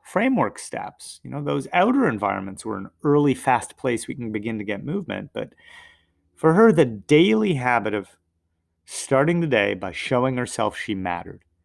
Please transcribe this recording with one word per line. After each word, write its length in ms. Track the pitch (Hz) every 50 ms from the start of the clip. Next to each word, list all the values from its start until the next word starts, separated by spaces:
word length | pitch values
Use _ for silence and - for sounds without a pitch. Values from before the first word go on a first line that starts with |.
framework 560 | _ - - 185 226 262 269 196 123 101 -
steps, 640 | - - - - - - - - _ - - - -
you 80 | _ 123
know, 140 | 127 147 147
those 240 | 143 143 143 135 - -
outer 340 | 175 190 240 254 277 254
environments 560 | 170 117 98 104 98 98 98 98 98 95 - -
were 140 | 110 104
an 120 | 98 98 95 _ _ -
early, 300 | 147 143 147 147 143 127
fast 420 | 127 - 135 127 113 - - -
place 320 | _ - 131 120 113 -
we 80 | - 131
can 160 | 135 120 110
begin 260 | 107 107 104 117 113
to 60 | 107 104
get 220 | 101 101 98 -
movement. 460 | 135 170 202 170 - 101 98 104 - _
But 180 | - - - _ _ _ - - - - - _ _ _ _ _ _ _ _ _
for 160 | _ - 160 160
her, 180 | 196 226 226
the 140 | 185 156 147
daily 720 | 123 113 101 - - 147 151 175 208 220 220 214 202 165
habit 380 | 131 123 123 120 117 104 110 101
of 220 | 104 98 - _ _ _ _ _ _ _ _ _ _ _ _ _ _ _
starting 560 | - - - - - 135 135 147 160 175 170
the 60 | 170
day 260 | 151 123 107 101 101 101
by 180 | 92 98 92
showing 460 | 87 - - - 131 123 127 135 131
herself 400 | 123 120 - - - 110 104 -
she 180 | - - - 104
mattered 480 | 95 92 90 87 87 85 85 82 - _ _ _ _